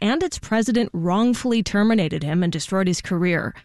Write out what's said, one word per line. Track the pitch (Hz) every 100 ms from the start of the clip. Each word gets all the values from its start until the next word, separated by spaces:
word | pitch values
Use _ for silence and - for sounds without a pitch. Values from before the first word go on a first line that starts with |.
and | 202 285
its | 349 -
president | - 220 226 240 233
wrongfully | - 165 185 240 233 254 233
terminated | 208 202 220 226 160 156
him | 147 165
and | 175
destroyed | 160 - 190 190
his | 175
career. | - 175 180 165 - -